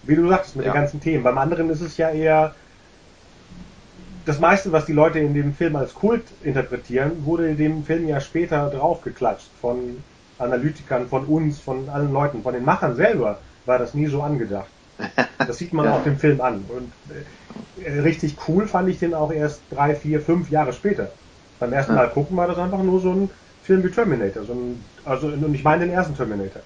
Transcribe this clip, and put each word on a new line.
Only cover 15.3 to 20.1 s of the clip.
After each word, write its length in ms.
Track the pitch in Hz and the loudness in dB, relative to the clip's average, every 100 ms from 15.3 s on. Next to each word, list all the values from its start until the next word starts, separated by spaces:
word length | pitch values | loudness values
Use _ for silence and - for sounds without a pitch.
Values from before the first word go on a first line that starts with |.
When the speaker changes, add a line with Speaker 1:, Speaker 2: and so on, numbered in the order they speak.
| - 123 | -2 -6
Speaker 1:
Das 100 | 120 | -4
sieht 160 | 175 | -4
man 120 | 156 - | 0 2
Speaker 2:
Ja. 80 | - | 2
Speaker 1:
auch 80 | |
dem 140 | 143 139 | 0 2
Film 200 | 151 135 | 4 4
an. 240 | 127 104 98 | 0 -2 -8
Und, 220 | 123 123 - 143 143 147 - - - - - | -10 -12 -16 -18 -16 -18 -20 -20 -18 -18 -12
äh, 160 | 175 143 | -6 0
richtig 340 | 147 160 151 - - | 2 2 -4 -4 0
cool 200 | 175 214 | 0 2
fand 200 | 185 185 | 0 0
ich 100 | 180 | 0
den 160 | 170 160 | -2 0
auch 160 | 151 | -2
erst 260 | 156 147 - - | 0 -2 -4 -10
drei, 240 | 139 143 147 | 0 2 2
vier, 260 | 147 | 0